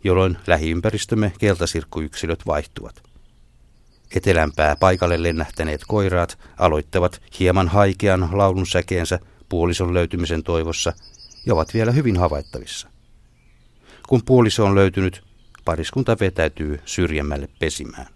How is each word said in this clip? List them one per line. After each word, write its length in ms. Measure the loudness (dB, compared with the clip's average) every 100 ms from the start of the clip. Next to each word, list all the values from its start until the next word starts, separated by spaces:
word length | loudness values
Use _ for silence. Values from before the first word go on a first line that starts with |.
jolloin 320 | 2 2 2 0 0
lähiympäristömme 840 | 0 0 -2 -2 -4 -4 0 0 0
keltasirkkuyksilöt 1080 | 0 0 -2 -4 -8 -8 -8 -8 -6 -6 -2
vaihtuvat. 560 | -4 -4 -14 -16 -20 -20 -20 -20 _ _ _ -20 _ _ _ -6
Etelämpää 640 | -2 2 2 2 2 0 4
paikalle 460 | 2 2 0 0
lennähtäneet 580 | 0 -2 -6 -4 -6 -6 -4
koiraat 500 | -2 0 0 -2 -6 -20 0
aloittavat 640 | 0 0 -2 0 0 -2 -20 -2
hieman 300 | 2 2 2
haikean 600 | 4 2 2 0 2 0
laulunsäkeensä 840 | 2 2 2 -2 -2 -2 -4 -2 -4 -6 _ _
puolison 460 | -2 0 0 0
löytymisen 480 | 0 0 -2 -4 -4
toivossa 500 | -2 -2 -2 -4 -4 -6 -14 -20 -20 -12 -2
ja 80 |
ovat 200 | 0 0
vielä 180 | 0 0
hyvin 240 | 2 2 2
havaittavissa. 720 | 0 -2 -8 -14 -12 -14 -14 _ _ -20 _ _ _ _ _ _ _ -20 0
Kun 140 | 0
puoliso 400 | 6 6 6 4
on 100 | 4
löytynyt, 480 | 6 4 4 -2 -4 -20 _ _ -8
pariskunta 520 | -4 -4 -4 -4 0 0
vetäytyy 600 | 0 0 -2 -2 -6 -6
syrjemmälle 640 | -8 -2 -2 -2 -4 -6 -8 _
pesimään. 480 | -6 -6 -12 -16 -20